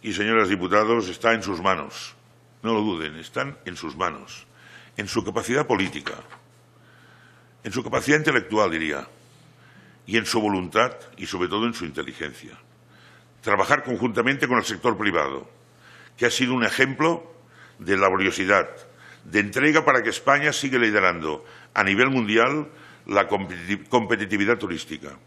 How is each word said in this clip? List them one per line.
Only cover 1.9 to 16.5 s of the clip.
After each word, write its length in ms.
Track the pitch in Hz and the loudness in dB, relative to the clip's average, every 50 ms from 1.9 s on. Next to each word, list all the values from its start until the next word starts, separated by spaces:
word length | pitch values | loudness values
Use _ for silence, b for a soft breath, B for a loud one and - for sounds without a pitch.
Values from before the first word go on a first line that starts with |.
| - - - - - _ _ _ _ _ _ _ _ _ - | -12 -14 -16 -16 -18 _ _ _ _ _ _ _ _ _ -4
No 100 | 110 117 | -2 0
lo 80 | 107 | 0
duden, 340 | 107 107 92 80 80 76 76 | 0 -2 -4 -4 -6 -8 -10
están 420 | 80 82 - - 127 131 139 139 - - | -12 -18 -12 -8 -6 -6 -6 -8 -14 -14
en 100 | 92 90 | -14 -12
sus 200 | 82 - 80 67 | -10 -10 -12 -6
manos, 500 | 73 92 87 78 67 - - - - - _ B B B B B B B B B - | -2 -4 -4 -4 -6 -14 -18 -18 -20 -20 _ B B B B B B B B B -8
en 100 | 104 98 | -8 -2
su 160 | - 120 104 | -2 -2 -2
capacidad 420 | 110 101 117 - - 123 139 151 | -2 -4 -4 -4 -2 -2 -2 2
política, 480 | - 127 95 92 90 - 76 - - - - - - - - _ _ _ _ _ _ _ b b b b b b b b b b b b b b b b b _ | 0 0 0 0 -2 -4 -8 -10 -10 -10 -12 -16 -20 -20 -20 _ _ _ _ _ _ _ b b b b b b b b b b b b b b b b b _
en 80 | 113 | -8
su 120 | 95 123 117 | -8 -6 -6
capacidad 340 | - - 131 - 135 147 151 | -2 -4 -2 2 2 2 4
intelectual, 540 | 151 160 143 123 - - 107 107 107 95 | 4 4 2 2 0 0 0 2 2 2
diría, 360 | 82 80 80 80 73 69 - - - _ _ _ _ - _ b b b b b b b b b b b b - | 2 -2 -4 -4 -4 -6 -8 -12 -18 _ _ _ _ -20 _ b b b b b b b b b b b b -2
y 100 | 95 113 | 0 0
en 80 | 107 | 0
su 160 | - - 117 | 2 -2 0
voluntad 520 | 107 104 101 95 90 85 76 104 117 127 - - - - - - | 2 2 0 0 -2 0 2 2 2 2 0 -10 -20 -20 -16 -14
y, 100 | - - | -12 -8
sobre 200 | - 90 90 90 | -4 -4 -4 -2
todo, 180 | 95 104 113 | -2 -2 -2
en 80 | 120 117 | -2 -4
su 120 | - 92 | -6 -10
inteligencia. 720 | 80 69 67 73 65 64 - 80 73 64 - - - - - _ _ _ _ _ b b b b b b b b b b _ | -10 -8 -10 -10 -10 -10 -10 -12 -12 -12 -14 -20 -20 -20 -20 _ _ _ _ _ b b b b b b b b b b _
Trabajar 420 | - 113 101 98 95 - 139 147 - | -2 0 2 2 4 4 2 2 2
conjuntamente 640 | - 127 98 120 123 107 120 117 123 139 139 147 127 | -4 -4 0 0 0 0 2 0 0 0 0 0 2
con 100 | 127 117 | 2 2
el 60 | 104 | 0
sector 340 | - 110 87 - 123 113 87 | 0 -6 -2 0 0 0 2
privado, 520 | 107 101 87 85 73 69 67 67 - - - _ _ B B B B B B B B B B - | 0 0 2 2 0 0 -2 -8 -10 -14 -20 _ _ B B B B B B B B B B 0
que 80 | 123 | 0
ha 60 | 123 | 0
sido 220 | - - 135 123 | 2 2 0 0